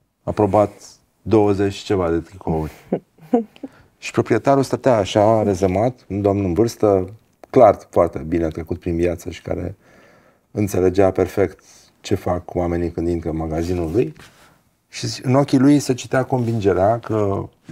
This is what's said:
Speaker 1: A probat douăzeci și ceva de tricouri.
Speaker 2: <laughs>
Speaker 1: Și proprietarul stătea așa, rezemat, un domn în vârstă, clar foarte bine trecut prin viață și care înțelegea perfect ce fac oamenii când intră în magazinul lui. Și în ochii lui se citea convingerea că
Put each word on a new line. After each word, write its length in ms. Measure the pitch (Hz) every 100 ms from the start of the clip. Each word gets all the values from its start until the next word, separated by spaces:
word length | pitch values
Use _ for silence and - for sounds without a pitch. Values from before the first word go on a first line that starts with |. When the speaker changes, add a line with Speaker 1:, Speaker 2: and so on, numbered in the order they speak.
| _ _
Speaker 1:
A 80 | -
probat 400 | 90 104 101 101 - - - _ _
douăzeci 520 | 101 110 104 98 101
și 100 | 95
ceva 260 | - 101 85
de 100 | 82
tricouri. 520 | 78 92 - 80 76 - -
Speaker 2:
<laughs> 140 | 175 - _ 160 233 214 _ - - _ _
Speaker 1:
Și 140 | -
proprietarul 520 | - 117 113 139 139
stătea 340 | 131 117 135 117
așa, 460 | 92 107 104 113
rezemat, 640 | 104 92 95 92 123 - -
un 120 | 95
domn 220 | 101 98
în 100 | 98
vârstă, 560 | 85 117 - 107 98 92 107 _ _ -
clar 280 | 135 110 95 -
foarte 280 | - 85 -
bine 280 | 76 85 80
trecut 320 | 80 82 87
prin 160 | 90 82
viață 340 | 87 82 -
și 120 | 82
care 340 | 95 87 87 95 _ _ _ _ _ _ _
înțelegea 600 | - 104 95 92 90 95
perfect 520 | 92 90 - 92 - _ - _ _
ce 140 | - 98
fac 400 | - 92 - 90
oamenii 360 | 87 85 85
când 160 | 82 85
intră 220 | 85 82
în 60 | 80
magazinul 560 | 80 78 85 90 80
lui. 220 | 95 156 - - _ _ _ _ _ _
Și 300 | - 120 - 131
în 100 | 131
ochii 220 | 143 139
lui 220 | 135 147
se 140 | 131
citea 300 | 120 - 131
convingerea 760 | 127 131 117 117 98 90 98 117
că 500 | - 110 101 101 101 _ -